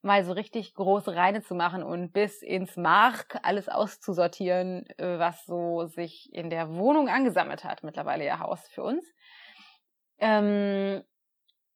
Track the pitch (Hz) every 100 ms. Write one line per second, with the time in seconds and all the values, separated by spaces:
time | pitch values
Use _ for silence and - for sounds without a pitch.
0 | 196 202 180 180 214 233 196 - 190 202
1 | 202 170 180 208 202 175 170 180 151 170
2 | 175 196 208 - - 185 190 - 170 185
3 | 240 220 - - - 202 185 - 208 -
4 | - 175 175 - 180 180 185 180 - -
5 | 180 175 170 175 - 175 170 170 165 165
6 | 170 - - - 165 165 160 165 220 302
7 | 262 226 262 180 143 143 - - 156 151
8 | 143 139 143 165 - 175 - - - 302
9 | 359 _ - - - - - _ _ _
10 | _ _ 214 214 208 202 202 196 196 196
11 | - _ _ _ _ _ _